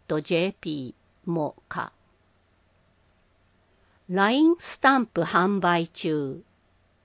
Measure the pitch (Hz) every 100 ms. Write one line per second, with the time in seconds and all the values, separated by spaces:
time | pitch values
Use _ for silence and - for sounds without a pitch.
0 | - 156 - 170 185 - 170 151 127 -
1 | _ _ 180 165 143 - - 175 113 -
2 | _ _ _ _ _ _ _ _ _ _
3 | _ _ _ _ _ _ _ _ _ _
4 | - 180 202 262 320 349 - - 269 269
5 | 220 170 165 170 190 196 175 170 170 -
6 | 170 151 135 156 - _ _ _ _ _